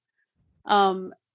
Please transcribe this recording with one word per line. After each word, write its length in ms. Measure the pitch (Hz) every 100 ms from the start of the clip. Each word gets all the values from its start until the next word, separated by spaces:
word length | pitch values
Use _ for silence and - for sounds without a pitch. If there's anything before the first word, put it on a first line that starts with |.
| _ _ _ _ _ _ -
um, 480 | 202 196 190 185 - _